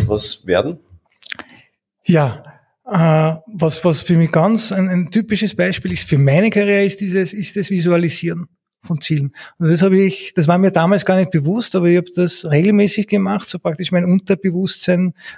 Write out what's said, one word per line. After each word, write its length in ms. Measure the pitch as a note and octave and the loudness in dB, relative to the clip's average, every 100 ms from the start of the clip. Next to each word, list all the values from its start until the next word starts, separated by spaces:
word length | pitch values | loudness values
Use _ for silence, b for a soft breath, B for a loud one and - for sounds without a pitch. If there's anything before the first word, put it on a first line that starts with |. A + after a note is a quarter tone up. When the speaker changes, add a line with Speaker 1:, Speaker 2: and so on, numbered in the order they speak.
| G#2 | 0
Speaker 1:
was 400 | G#2+ - - F2+ | -2 -4 -8 -2
werden? 320 | F2+ C#3+ F3 _ - _ _ - - B B B _ _ _ | 0 0 -8 _ -20 _ _ -12 -12 B B B _ _ _
Speaker 2:
Ja, 380 | - D#3+ C3+ G2+ B B B _ | 0 2 2 -4 B B B _
äh, 500 | - F3+ E3 D#3 D#3 D#3+ - | -4 2 4 4 2 -2 -10
was, 380 | F#3+ D#3+ - | -4 -2 0
was 180 | F3+ D3+ | 0 0
für 120 | - E3 | 2 2
mich 160 | E3 | 2
ganz 400 | D#3+ F#3+ A3+ - | 2 2 0 -2
ein, 160 | F#3+ F#3 | -2 0
ein 220 | F3+ E3+ | -2 -2
typisches 440 | A3+ A3+ G#3 G#3+ | -4 -2 -2 -2
Beispiel 380 | - F3+ - F3+ | -2 -2 -2 -6
ist 160 | F3 - | -6 0
für 100 | C#3 | 2
meine 320 | C#3 D#3 A3 | 4 4 2
Karriere, 340 | G#3 G3+ G3+ | 2 2 2
ist 160 | G3+ G3 | 0 -2
dieses, 320 | G3 F#3+ F#3 | -4 -2 -2
ist 240 | G#3 - G3+ | -4 -6 -6
das 140 | F#3+ | -2
Visualisieren 800 | F#3 F3 E3+ E3+ - E3+ E3+ E3 _ _ _ | 0 2 2 0 -2 -6 -6 -10 _ _ _
von 160 | - D#3 | -8 -6
Zielen. 320 | - D3+ C#3 B B - | -2 -2 -2 B B -2
Und 120 | D#3+ | 0
das 120 | E3+ | 2
habe 140 | F#3+ F#3+ | 4 4
ich, 380 | F#3+ - - | 2 -2 -6
das 140 | F#3 D#3 | 0 2
war 100 | F3+ | 4
mir 140 | G3 | 2
damals 320 | F3 E3+ G3+ | 2 2 2
gar 100 | - F#3 | 2 0
nicht 140 | F#3 | 0
bewusst, 460 | D#3+ D3 A3+ - F#3+ | 0 0 -2 -2 0
aber 100 | F3 | 2
ich 100 | F3 | 2
habe 140 | F3 | 0
das 320 | F3+ F3 - D#3+ | -2 -2 -2 0
regelmäßig 560 | D3 G3 G#3 G#3 - G3+ | 2 4 2 2 -2 -2
gemacht, 420 | G3+ F#3+ G3+ - | -2 -2 -4 -6
so 120 | F3 | -6
praktisch 320 | F3 D#3 E3+ | -6 -6 -2
mein 120 | F3+ | 0
Unterbewusstsein, 1120 | F3+ F#3 - F#3+ F#3+ F3 F#3+ - - F3+ F#3 B B | 2 0 0 -2 -2 -2 -4 -4 -2 0 -2 B B